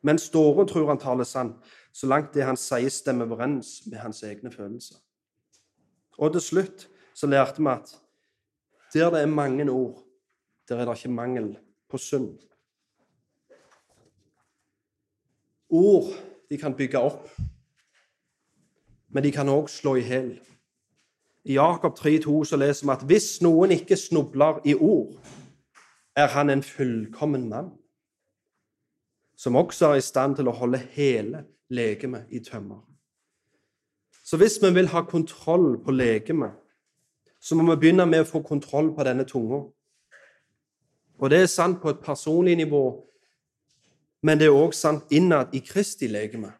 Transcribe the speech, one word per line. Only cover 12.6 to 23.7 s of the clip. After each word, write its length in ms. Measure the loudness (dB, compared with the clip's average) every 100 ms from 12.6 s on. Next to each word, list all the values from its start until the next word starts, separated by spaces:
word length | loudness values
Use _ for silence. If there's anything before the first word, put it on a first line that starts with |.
| _ _ _ _ _ _ _ _ _ _ _ _ _ _ _ _ _ _ _ _ _ _ _ _ _ _ _ _ _ _ _
Ord, 360 | 2 6 4 2 -12 -18 -20 _
de 80 | -8
kan 180 | -8 -6
bygge 240 | -2 0
opp, 300 | -2 -4 -20 -14 -14 -14 _ _ _ _ _ _ _ _ _ _ _ _ _ _ _
men 140 | -2
de 80 | -2
kan 180 | -2 0
også 260 | 0 -2 -6
slå 200 | -2 -2
i 60 |
hjel. 380 | -2 -4 -6 -12 _ _ _ _ _ _ _ _ _ _ -4
I 80 |
Jakob 420 | 2 2 2 -2 -2
tre 220 | 0 2
to 260 | 2 -2
så 140 | 0 0
leser 300 | 0 0 -2
vi 60 |
at 100 | -4 2
hvis 220 | 2 2 0
noen 300 | 2 4 4